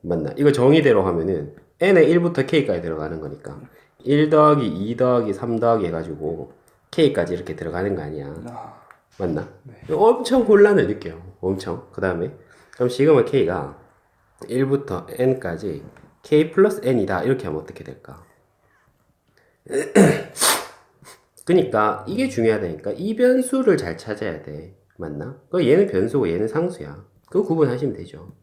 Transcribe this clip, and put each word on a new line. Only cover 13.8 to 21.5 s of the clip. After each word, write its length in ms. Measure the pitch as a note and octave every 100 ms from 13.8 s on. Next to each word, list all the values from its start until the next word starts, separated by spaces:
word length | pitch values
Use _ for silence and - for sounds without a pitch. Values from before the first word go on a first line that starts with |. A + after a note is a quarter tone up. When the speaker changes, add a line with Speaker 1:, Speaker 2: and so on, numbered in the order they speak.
| _ _ _ _ _ _ -
Speaker 1:
일부터 580 | B2 C3+ C#3 C#3 F2+ -
N까지 760 | - B2+ C3 F#2 E2+ G2+ C#2+ - - - _
K 280 | - D3+ E3
플러스 320 | - G3+ G3
N이다. 400 | B2 B2+ G2 F2+
이렇게 220 | G2 C3+ F#2
하면 140 | D2+
어떻게 200 | - -
될까? 420 | - - - - _ _ _ _ _ _ _ _ _ _ _ _ _ _
<clears throat> 1800 | - C#3 D#3 - E3 - - - - - - - _ _ - - _ _
그니까 600 | -